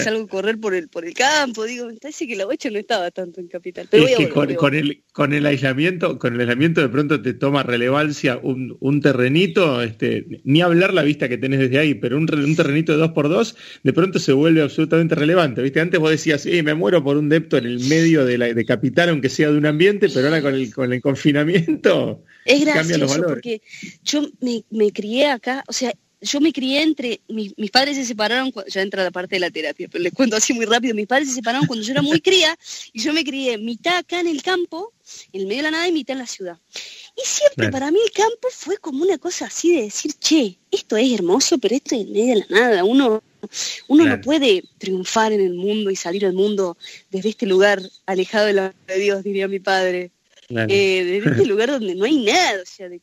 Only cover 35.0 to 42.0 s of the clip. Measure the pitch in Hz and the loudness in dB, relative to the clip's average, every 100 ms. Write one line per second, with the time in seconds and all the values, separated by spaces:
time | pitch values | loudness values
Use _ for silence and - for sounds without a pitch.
35 | - - - 190 190 240 311 320 349 320 | -20 -20 -14 -8 -6 -4 -2 -2 -2 -2
36 | 247 262 240 - 180 170 _ - - - | -4 -8 -10 -12 -12 -14 _ -18 -18 -20
37 | - - 539 - 587 - - 269 277 370 | -18 -10 -6 2 2 2 -2 -2 0 2
38 | 466 - 440 466 508 - 285 403 330 262 | 0 2 0 0 -6 -6 -8 -8 -6 -2
39 | 359 320 349 - 233 - 330 349 208 - | -2 -2 -4 -8 -10 -2 0 2 0 -6
40 | 302 - - 311 220 180 _ 392 - 214 | -8 -4 0 2 2 -4 _ -6 -2 0
41 | 262 226 170 220 - 320 196 262 - 262 | 2 2 2 2 2 0 0 -2 -2 -6